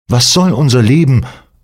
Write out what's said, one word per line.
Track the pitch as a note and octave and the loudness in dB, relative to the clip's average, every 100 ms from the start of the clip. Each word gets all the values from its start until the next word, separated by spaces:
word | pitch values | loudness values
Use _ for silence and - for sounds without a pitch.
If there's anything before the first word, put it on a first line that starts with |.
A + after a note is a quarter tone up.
| - | -6
Was | B2 B2 | -2 0
soll | F#3 F#3 | 0 0
unser | D3 D3 B2 | 0 0 2
Leben, | A2 D3+ D3 B2+ - - _ _ | 2 2 2 0 -4 -12 _ _